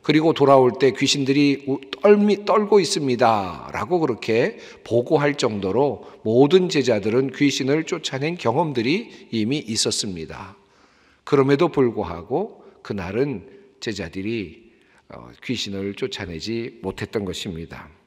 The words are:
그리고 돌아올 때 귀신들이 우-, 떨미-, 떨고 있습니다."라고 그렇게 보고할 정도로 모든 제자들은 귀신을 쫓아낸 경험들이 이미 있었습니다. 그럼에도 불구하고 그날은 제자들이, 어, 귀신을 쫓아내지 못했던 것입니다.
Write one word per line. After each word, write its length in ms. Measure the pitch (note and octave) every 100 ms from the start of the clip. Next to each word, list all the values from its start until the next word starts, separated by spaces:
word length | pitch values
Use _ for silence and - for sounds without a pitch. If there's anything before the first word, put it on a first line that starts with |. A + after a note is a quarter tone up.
그리고 300 | - D3+ D#3+
돌아올 400 | D3+ C3+ C3+ B2+ A2+
때 140 | C3+
귀신들이 720 | B2 C3+ D3 C3+ C#3 C#3+ C#3 C3
우-, 140 | C#3 - -
떨미-, 440 | G3+ G#3 G#3 G3
떨고 340 | G#3 F#3+ G3+ G#3+
있습니다."라고 1200 | D#3 F3+ C#3 A#2+ A#2 A2 F#2 D2+ B1+ - C3+ F3
그렇게 600 | D3+ A2 - A2+ E3 - - -
보고할 500 | - A#2 B2 D3+ D3 C#3+
정도로 720 | B2+ G#2+ F#2+ G#2+ C#3+ G#2 - -
모든 460 | A2 A#2 C#3+ F#3 F3+
제자들은 640 | D#3 B2 G#2+ G2+ A#2+ C3+
귀신을 520 | C3 C#3+ C3+ C3 D3+
쫓아낸 520 | D#3+ E3+ - C3 D3 F3
경험들이 920 | A#2 B2+ E3 B2 A2+ F#3 A#3 - -
이미 260 | A2+ G#2+ D3
있었습니다. 960 | - A2 B2 - A2 F2+ D2+ D#2 F#2+ G#2 _ _ _ _ _ _
그럼에도 440 | - C#3+ C3+ C#3+ E3+
불구하고 920 | D3 B2 G#2+ F2 E2+ - C#3 A3 - - _
그날은 680 | - G#2 F2 G#2+ C#3+ A2 - - - _
제자들이, 920 | - G2 E2+ F#2 G2 A#2 F2 - - _ _ _ _
어, 220 | - A#1 -
귀신을 520 | - A#2 G#2 G2 G2
쫓아내지 840 | G2 C3 - F#2 E2 G2+ A2+ A#2 -
못했던 420 | F#2+ - G#2 A2+
것입니다. 640 | G2 F2 G#2+ D#2+ E2 - D2+ _